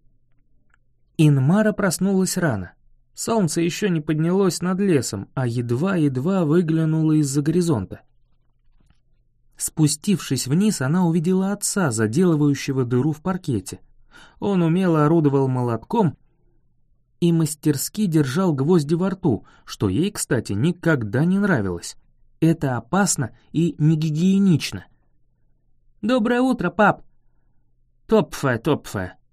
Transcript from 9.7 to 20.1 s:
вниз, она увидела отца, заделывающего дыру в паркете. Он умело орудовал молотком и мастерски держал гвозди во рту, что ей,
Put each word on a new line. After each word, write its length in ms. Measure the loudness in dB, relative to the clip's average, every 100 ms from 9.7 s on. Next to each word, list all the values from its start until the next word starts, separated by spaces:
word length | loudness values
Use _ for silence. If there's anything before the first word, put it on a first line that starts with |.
| 0 0 0 -2 -2 -2 -6 -2
вниз, 320 | 0 0 0
она 260 | -2 0 0
увидела 460 | 0 0 0 -2
отца, 400 | -4 -4 -2 -2
заделывающего 920 | 0 0 2 2 4 2 0 -2 -4 -2
дыру 280 | 0 0
в 100 | -4
паркете. 580 | -6 -6 -4 -6 -6 -14 -18 _ _ -20 -20 _
Он 220 | -2 0
умело 420 | 2 2 2 4 4
орудовал 440 | 4 4 2 0
молотком 680 | -2 -2 -4 -4 0 0 -2 _ _ _ _ _ _ _ _ _ _
и 120 | 0
мастерски 720 | 2 0 -2 -2 -2 -4 -4 0
держал 460 | 0 0 0 0
гвозди 420 | 0 2 2 2 -2
во 160 | -2
рту, 360 | -2 -2 -2 -4 _ -20
что 240 | -4 -2
ей, 220 | 0 -2